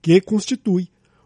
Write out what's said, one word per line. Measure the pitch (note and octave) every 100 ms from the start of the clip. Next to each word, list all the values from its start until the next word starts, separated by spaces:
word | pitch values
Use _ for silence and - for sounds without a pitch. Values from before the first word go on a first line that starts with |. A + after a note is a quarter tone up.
que | E3+ F3+
constituem | - G#3+ - B3+ A3 F3+ F3+ _ _ _